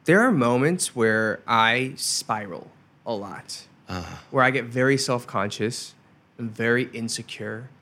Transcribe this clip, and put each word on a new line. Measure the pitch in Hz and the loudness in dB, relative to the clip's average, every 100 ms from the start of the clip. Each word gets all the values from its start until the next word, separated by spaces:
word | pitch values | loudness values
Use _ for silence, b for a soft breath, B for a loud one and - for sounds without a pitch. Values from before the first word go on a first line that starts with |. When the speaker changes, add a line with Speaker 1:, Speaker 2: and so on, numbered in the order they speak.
| - | 6
Speaker 1:
There | 180 | 6
are | 247 | 6
moments | 180 120 123 143 180 - - | 4 4 4 2 0 -4 0
where | 113 110 110 - - | 2 2 0 -2 0
I | 113 113 120 131 - | 4 4 4 -2 -4
spiral | - - - 110 101 82 - - _ _ - | -4 -4 -2 -4 -4 -12 -14 -20 _ _ -8
a | |
lot, | 110 101 85 - - - _ - | -8 -8 -14 -14 -16 -16 _ -10
Speaker 2:
Uh-huh. | 92 85 - - | -8 -8 -14 -4
Speaker 1:
where | 135 | 4
I | 127 | 4
get | 131 117 | 2 -4
very | 123 131 135 | 0 2 2
self-conscious | - 123 - 113 101 - 107 127 - - _ _ _ - | 0 -4 -2 -4 -2 -2 -4 -4 -12 -18 _ _ _ -10
and | 117 107 | -10 -4
very | 113 120 127 | 0 2 0
insecure | 113 113 - 117 - 107 110 127 - | -6 -8 -8 -10 -10 -10 -10 -12 -20